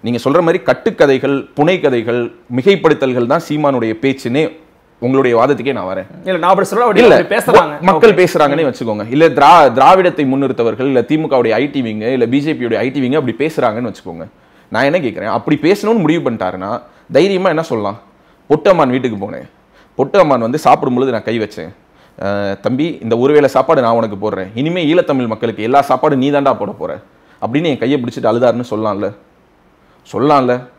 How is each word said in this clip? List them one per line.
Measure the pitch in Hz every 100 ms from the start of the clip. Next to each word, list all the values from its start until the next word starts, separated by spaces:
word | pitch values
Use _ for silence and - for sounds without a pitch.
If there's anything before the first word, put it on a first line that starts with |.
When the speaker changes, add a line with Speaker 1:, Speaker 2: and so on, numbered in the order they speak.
Speaker 1:
நீங்க | 110 120
சொல்ற | 131 160
மாதிரி | 165 180
கட்டுக்கதைகள், | - 127 220 - 147 131 135 139 - -
புனைக்கதைகள், | 151 185 147 123 113 120 117 - - 123
மிகைப்படுத்தல்கள் | 196 185 160 147 131 123 120
தான் | 165 -
சீமானுடைய | 151 147 127 113 110
பேச்சுன்னே | 135 135 123 131 160 - _ _ _ _
உங்களுடைய | 120 135 127 117
வாதத்துக்கே | 131 135 127
நான் | 120 92 95
வரேன். | 92 - 190
Speaker 2:
இல்ல, | 185
நான் | 175
அப்படி | 190 190
சொல்ல, | 202 247
அப்படி | 202
Speaker 1:
இல்ல, | 233 135
Speaker 2:
அப்படி | - 208
பேசுறாங்க. | - - 151 -
Speaker 1:
மக்கள் | 180 160 226
Speaker 2:
ஓகே. | 175
Speaker 1:
பேசுறாங்கன்னு | 180 170 143 143 147
வச்சுக்கோங்க. | 117 113 107 107
இல்ல | 135 160
திரா-, | 143 143 175 139
திராவிடத்தை | 120 147 190 180 - 135
முன்னிறுத்தவர்கள், | 135 135 120 117 110 135
இல்ல | 127
திமுகவுடைய | 117 156 156 135 120
ஐ | 110 143
டி | 139
விங், | 117 107
இல்ல | 110 131 117
பி | 139
ஜே | 147
பியோட | 127 120
ஐ | 107 113
டி | 143
விங் | 123
அப்படி | 156 127 110 151
பேசுறாங்கன்னு | 156 123 107 120
வச்சுக்கோங்க. | 92 92 82 82 _ _ _ _
நான் | 110
என்ன | 139 175
கேக்குறேன், | 127 - 104
அப்படி | 113 131 151
பேசணும்னு | 156 202 208 233
முடிவு | 151 165 131
பண்ணிட்டாருன்னா | 110 92 92 98 120 - _ -
தைரியமா | 131 190 190 190
என்ன | 156
சொல்லலாம்? | 160 117 101 107 _ _ _ _ -
பொட்டு | 139 202
அம்மான் | 156 135
வீட்டுக்கு | 127 123 104 95
போனேன், | 65 - _ _ _ _ -
பொட்டு | - 202
அம்மான் | 160 127
வந்து | 113 151
சாப்பிடும் | - 180 139
பொழுது | 123 135
நான் | 113
கை | 113 117
வச்சேன், | 104 - 82 - _ _ _ -
"அ, | 98 101 101 98
தம்பி, | 127 127 165 -
இந்த | 117 113
ஒருவேளை | 135 147 139
சாப்பாடு | 131 131 156
நான் | 117 117
உனக்கு | 113 101 107
போடுறேன், | 95 92 113
இனிமே | 151 180 151
ஈழத்தமிழ் | 175 170 135 120
மக்களுக்கு | 110 117 101
எல்லா | 110 139 139
சாப்பாடும் | 131 156 139
நீ | 135
தாண்டா | 143 139 110
போட | 101
போற" | - 82 69 - _ _ _
அப்படின்னு | 107 139
என் | 165 123
கையை | 123 143
பிடிச்சிட்டு | 120 139
அழுதாருன்னு | 123 117 123 113 123
சொல்லலாம்ல? | 107 110 101 101 - _ _ _ _ _ _ _ _ -
சொல்லலாம்ல? | 104 143 147 123 123 139